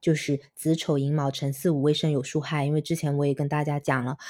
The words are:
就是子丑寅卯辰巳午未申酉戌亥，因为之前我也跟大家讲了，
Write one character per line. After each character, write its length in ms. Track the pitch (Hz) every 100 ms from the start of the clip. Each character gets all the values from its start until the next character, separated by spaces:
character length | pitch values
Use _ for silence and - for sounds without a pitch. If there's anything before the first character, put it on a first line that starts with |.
就 140 | - 156
是 240 | - 139 - -
子 200 | 156 165
丑 220 | - 147
寅 160 | 139
卯 160 | 151 139
辰 240 | 135 139
巳 160 | 135 185
午 140 | 151
未 100 | 143
申 180 | 151 160
酉 120 | 147
戌 160 | 139 160
亥， 260 | 135 156 139
因 80 |
为 80 | 151
之 140 | 151 165
前 200 | 147 143
我 120 | 143
也 60 | 139
跟 120 | 143
大 160 | 151
家 160 | 147 147
讲 240 | - 131
了， 140 | 123 143 -